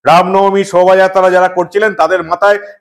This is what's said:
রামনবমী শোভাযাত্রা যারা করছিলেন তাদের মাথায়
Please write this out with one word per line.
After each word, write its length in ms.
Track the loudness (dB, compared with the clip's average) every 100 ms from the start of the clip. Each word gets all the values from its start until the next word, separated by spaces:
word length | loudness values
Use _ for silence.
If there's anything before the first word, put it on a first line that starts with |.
রামনবমী 580 | 0 2 2 0 0 -2
শোভাযাত্রা 640 | -2 0 2 2 2 0 0
যারা 180 | 2 0
করছিলেন 420 | -2 -4 -2 -2
তাদের 260 | 0 -2 -2
মাথায় 340 | -4 -2 0 0 -6 -10